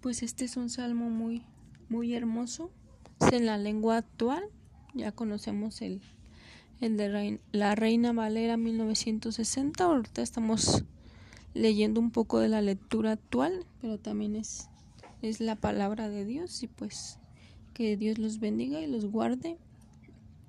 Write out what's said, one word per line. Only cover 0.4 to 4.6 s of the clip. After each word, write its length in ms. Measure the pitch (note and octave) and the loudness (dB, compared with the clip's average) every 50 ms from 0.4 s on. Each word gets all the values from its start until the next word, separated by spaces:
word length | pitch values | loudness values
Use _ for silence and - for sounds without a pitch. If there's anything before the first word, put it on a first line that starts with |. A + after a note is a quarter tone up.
| B3+ | -6
es 140 | B3 - B3+ | -4 -4 -4
un 100 | A#3+ A#3 | -4 -4
salmo 400 | A#3 - B3 A#3+ A#3+ A#3 A#3 A#3 | -4 -4 -4 -2 -2 0 0 0
muy, 380 | A3+ A3+ A3+ A3+ A#3 A#3 - - - - - - - - - - | -2 -2 -2 -2 -4 -4 -8 -12 -20 -20 -20 -20 -20 -20 -6 -4
muy 240 | A3 A#3 A#3+ A#3 | -2 -2 0 0
hermoso. 580 | A#3+ A#3+ A#3+ A3+ A3+ A#3 B3 A#3+ - - E4 F4+ - - - - - - - - - - | -2 0 0 0 0 0 -2 -4 -6 -8 -10 -12 -12 -18 -20 -20 -20 -20 -20 -20 0 4
Es 100 | - - | 4 6
en 140 | B3+ A#3+ A#3 | 6 6 2
la 100 | A3+ G#3+ | 2 2
lengua 400 | G#3 G3+ G#3 G#3+ G#3+ G#3+ A3+ A3+ | 0 0 -2 -2 0 2 2 2
actual. 480 | A#3 A3+ - - - A3+ A#3+ C#4 E4 G4+ G#4 - - | 2 0 -4 -4 -2 0 0 0 -2 -4 -8 -12 -18